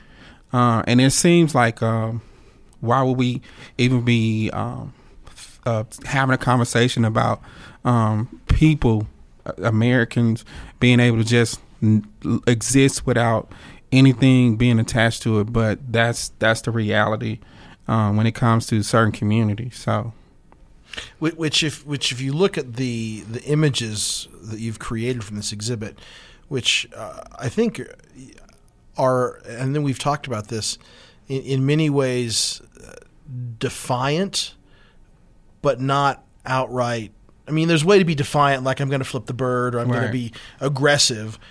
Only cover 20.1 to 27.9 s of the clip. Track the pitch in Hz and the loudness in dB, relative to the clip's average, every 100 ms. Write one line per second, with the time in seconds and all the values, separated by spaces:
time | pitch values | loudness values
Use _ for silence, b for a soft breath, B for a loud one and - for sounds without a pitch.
20.1 | - - _ _ - - - B B B | -12 -20 _ _ -20 -20 -20 B B B
21.1 | - 156 165 156 - 156 - 143 139 - | -6 -4 -2 -2 0 -2 -4 -8 -6 -4
22.1 | 123 135 151 196 170 131 113 131 117 113 | -4 -4 0 0 -2 -8 -6 -4 -4 -6
23.1 | 107 92 117 131 151 151 - 113 104 - | -10 -10 -10 -2 2 2 0 -4 -6 -6
24.1 | - - - 104 107 113 110 - 113 123 | -6 -10 -18 -14 -10 -10 -10 -8 -6 -4
25.1 | 123 101 104 101 104 110 113 107 - B | -6 -8 -10 -8 -8 -6 -6 -8 -14 B
26.1 | B B B - 131 - - - - 104 | B B B -8 -4 0 -2 -4 -12 -14
27.1 | - - - 127 - 226 - 50 | -14 -18 -10 -4 0 -2 -2 -12